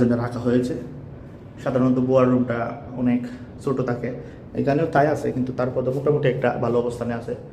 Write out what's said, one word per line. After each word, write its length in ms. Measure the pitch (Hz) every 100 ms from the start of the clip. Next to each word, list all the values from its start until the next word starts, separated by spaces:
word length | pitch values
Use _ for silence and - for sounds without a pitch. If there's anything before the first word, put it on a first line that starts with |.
জন্য 120 | 120 117
রাখা 160 | 117 120 123
হয়েছে। 280 | 123 123 165 - - - - - - - -
সাধারণত 360 | 143 131 127 127 127
বউয়ের 200 | 131 127
রুমটা 260 | 123 120 117 - - - -
অনেক 220 | 123 123 - - - -
ছোটো 180 | 143 131 120
থাকে, 180 | 120 110 98 - - - -
এখানেও 260 | 127 143 160
তাই 120 | 147 147
আছে, 120 | 147 123 127
কিন্তু 140 | 127 123
তারপর 220 | 127 131 127
তো 40 | 135
মোটামুটি 280 | 147 143 143
একটা 140 | 120 123 113
ভালো 120 | 117 120
অবস্থানে 300 | 120 - 117 117
আছে। 140 | 113 123 -